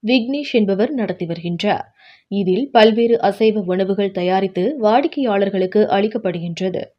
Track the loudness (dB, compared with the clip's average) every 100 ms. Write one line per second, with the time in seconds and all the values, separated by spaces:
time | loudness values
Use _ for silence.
0 | 2 0 0 -6 -2 0 2 2 0 -2
1 | -4 -4 -6 -6 -6 -4 -2 -2 -6 _
2 | -20 -20 _ -4 0 0 2 4 4 4
3 | 2 2 0 2 2 2 -2 -2 0 0
4 | -2 -2 0 0 0 -2 -2 0 2 2
5 | 0 -2 0 0 0 0 0 2 2 2
6 | 0 -2 -4 -4 -8 -4 -4 -4 -8